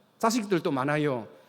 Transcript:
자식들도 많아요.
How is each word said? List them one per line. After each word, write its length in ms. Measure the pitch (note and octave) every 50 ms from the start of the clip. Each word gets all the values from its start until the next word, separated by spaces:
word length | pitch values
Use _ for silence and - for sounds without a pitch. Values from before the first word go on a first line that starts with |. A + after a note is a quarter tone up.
| _ _ _ -
자식들도 540 | - A3+ G#3+ B3+ G3+ G3+ G3 D#3+ D#3 F3+
많아요. 560 | C#3+ B2+ B2+ D3 D3 D3+ D3 D3 C3 A#2+ G#2+ - - - -